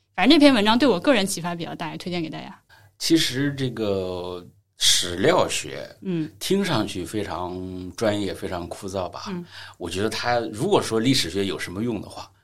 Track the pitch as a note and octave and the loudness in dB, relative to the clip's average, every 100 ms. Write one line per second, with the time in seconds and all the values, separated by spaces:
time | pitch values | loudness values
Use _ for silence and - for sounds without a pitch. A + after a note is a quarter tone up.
0 | _ - G3+ D#4 C#4+ B3 G#3 A#3+ C#4+ F3 | _ 2 6 8 8 8 4 6 4 4
1 | D4 A#3+ G3 F#3 E3+ E3+ E3 - E3 D#3+ | 4 4 2 -2 -6 -6 -8 -8 -8 -8
2 | F#3 F3 D#3 D#3 B2+ - _ - _ - | -6 -6 -6 -8 -14 -18 _ -20 _ -4
3 | - E3 D3+ B2+ C#3+ C#3 C3 A2 G#2 G2 | 2 4 2 0 -2 -2 -4 -2 -2 0
4 | F#2 F2+ F2+ F2+ F2+ _ _ - - - | -2 -4 -6 -8 -12 _ _ 2 4 4
5 | F2+ F2 B2 F3+ F#2+ - D2 C#2 - - | 2 2 4 4 2 -2 -6 -10 -14 -10
6 | F#3+ E3+ D3+ - - G3 F3+ B2 G2 F#2 | -6 -4 -4 -6 0 0 2 0 -2 -6
7 | E2 G#2+ G2 E2 F2+ F#2 F#2 F#2 F#2 - | -6 -6 -4 -6 -8 -8 -10 -10 -10 -4
8 | G#2+ G#2 F#2+ E2+ F#2+ F2+ E2+ - G2 F#2+ | -2 0 -4 -6 -8 -8 -8 -12 -8 -6
9 | F2 - G#3 F3+ E3+ - - - E2+ F2+ | -6 -8 -8 -10 -10 -16 -18 -12 -8 -4
10 | A2 - A#2+ A#2+ A2+ G#2+ F#3 D#3+ - A2+ | -4 -2 -2 -2 -2 -4 2 2 2 0
11 | B2 C3+ E2+ F#2 G2 D2+ - F2+ A#2+ G2+ | 2 2 0 -2 -4 -4 -6 -6 -4 -6
12 | - - - _ | -8 -16 -18 _